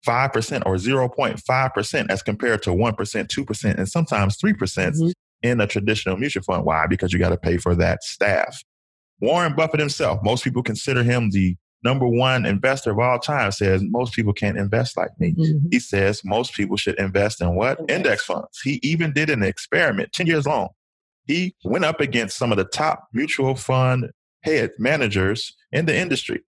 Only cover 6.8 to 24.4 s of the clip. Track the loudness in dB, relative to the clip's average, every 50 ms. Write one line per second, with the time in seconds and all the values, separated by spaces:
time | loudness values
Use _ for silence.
6.8 | 2 0 0 0 0 0 2 2 2 2 2 0 0 0 0 0 2 0 2 2
7.8 | 2 2 0 -2 -6 -14 -6 -2 0 0 2 2 0 -2 -4 -16 -20 _ _ _
8.8 | _ _ _ _ _ _ _ _ 0 2 2 2 2 0 2 0 0 2 2 0
9.8 | 0 0 0 0 0 0 0 0 2 0 0 2 0 -2 -2 -2 -4 -4 -6 -4
10.8 | -2 0 0 2 4 4 2 2 2 2 2 2 2 2 0 -2 _ _ _ _
11.8 | 0 0 2 2 2 2 2 4 4 4 2 2 2 0 0 2 2 0 0 0
12.8 | 0 -2 0 2 2 2 2 0 0 -2 -2 0 0 0 0 0 2 2 4 2
13.8 | 2 0 0 -2 -2 -2 -2 -2 0 0 0 0 -2 -2 -2 -2 -2 0 0 0
14.8 | 0 0 -2 -4 -4 -4 -4 -2 -2 0 2 2 2 2 2 2 2 2 2 0
15.8 | 0 0 0 2 2 2 0 -2 -4 -2 -2 -2 -2 -2 -4 -4 -2 -2 -2 -2
16.8 | -2 -4 -2 -2 -2 0 2 2 0 0 0 -2 -2 0 2 2 2 0 0 -2
17.8 | -2 -2 -2 0 2 0 0 0 -2 -4 -4 -6 -6 -10 _ -8 -4 -4 -4 -2
18.8 | 0 -2 0 0 0 0 0 0 0 0 0 0 0 -2 -2 -4 -6 -2 0 2
19.8 | 2 2 0 -2 -4 -4 -4 -2 0 2 2 0 0 0 0 -2 -2 -4 _ _
20.8 | _ _ _ _ _ _ _ _ _ -2 -2 -2 -2 -4 -6 _ -4 -2 0 0
21.8 | 0 0 0 0 -2 0 0 -2 -2 -2 -4 -2 0 0 2 2 0 -2 -2 -2
22.8 | 0 -2 -2 -4 -6 _ -4 -4 -2 -2 -2 -2 0 -2 -2 -4 -2 0 2 2
23.8 | 2 2 2 0 -2 -6 -10 _ _ _ _ _